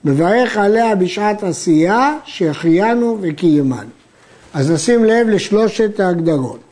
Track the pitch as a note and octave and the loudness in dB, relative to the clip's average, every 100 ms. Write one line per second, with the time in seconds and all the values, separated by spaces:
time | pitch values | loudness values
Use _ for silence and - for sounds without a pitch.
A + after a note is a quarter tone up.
0 | D3+ C#3 E3+ A3+ B3 G#3 G3+ A3 A3+ G#3 | 0 0 2 0 0 0 0 2 2 0
1 | F3+ G#3 G#3 G#3 G3 D#3+ - D#3 D#3+ G#3+ | -2 -2 -4 -2 -4 -4 0 2 2 2
2 | C4+ D4+ - - E3+ D3 F3 E3 G#3+ A#3+ | 0 -2 -10 -4 -4 -2 0 2 2 0
3 | A#3 A3+ F3+ D3 F3 D3 C3+ A#2+ G#2+ - | -2 -2 -6 0 2 2 0 -4 -10 -20
4 | _ _ _ - - D#3 C#3 E3 - A#3+ | _ _ _ -20 -12 -4 0 0 2 2
5 | A3 A3+ A#3 G3+ - G#3 A3 G#3+ A3 G#3 | 4 2 2 0 0 0 0 0 -2 0
6 | F#3+ E3+ E3 D3+ B2 A2 - | -2 0 0 0 -2 -10 -20